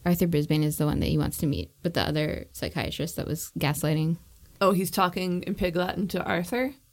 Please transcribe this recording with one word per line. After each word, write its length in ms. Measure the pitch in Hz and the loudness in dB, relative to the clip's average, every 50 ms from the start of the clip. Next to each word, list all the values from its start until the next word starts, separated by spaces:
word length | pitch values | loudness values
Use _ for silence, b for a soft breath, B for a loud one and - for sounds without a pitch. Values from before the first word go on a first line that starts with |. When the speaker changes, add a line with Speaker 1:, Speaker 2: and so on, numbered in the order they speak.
| - | 0
Speaker 1:
Arthur 220 | 175 175 170 185 175 | 2 2 4 4 2
Brisbane 360 | 170 147 147 151 156 151 151 | 2 2 2 2 2 2 2
is 140 | 151 147 - | 2 2 0
the 80 | 156 | 0
one 140 | 151 - - | 2 2 0
that 80 | 80 71 | 0 2
he 100 | - 151 | 2 2
wants 200 | 143 - 143 - | 0 0 -2 -2
to 100 | - 151 | -2 0
meet, 240 | 139 85 - - _ _ | 0 -2 -4 -8 _ _
but 140 | - 175 170 | -4 -2 0
the 60 | - - - | 0 0 0
other 380 | 151 156 151 151 - - - - - | 0 0 0 -2 -2 -6 -8 -10 -10
psychiatrist 640 | - - - - 160 117 - - - 143 160 - | -8 -6 -6 -4 -4 -4 -4 -4 -4 -4 -4 -4
that 120 | - - - | -6 -6 -4
was 240 | - 165 - - - 165 | -4 -6 -6 -8 -6 -2
gaslighting. 580 | 156 151 151 143 - 151 156 156 156 160 170 165 - - - - - - - - | -2 0 0 0 0 0 2 2 2 0 0 -2 -4 -12 -20 -20 -20 -16 -4 2
Speaker 2:
Oh, 100 | - 190 | 4 4
he's 200 | 196 180 190 - | 4 4 2 0
talking 500 | - - 190 180 175 208 185 185 175 180 - | 0 2 2 2 2 0 -2 -2 -2 -2 -2
in 120 | - 196 | -4 -2
Pig 200 | - 202 180 165 | -2 0 0 0
Latin 320 | 180 180 185 - - 202 180 | 0 0 0 0 -2 -2 -2
to 140 | - 185 - | -2 -2 -2
Arthur? 500 | - 196 170 180 175 - 240 254 262 277 - _ _ | 0 0 -2 -2 -2 -2 0 0 -2 -4 -8 _ _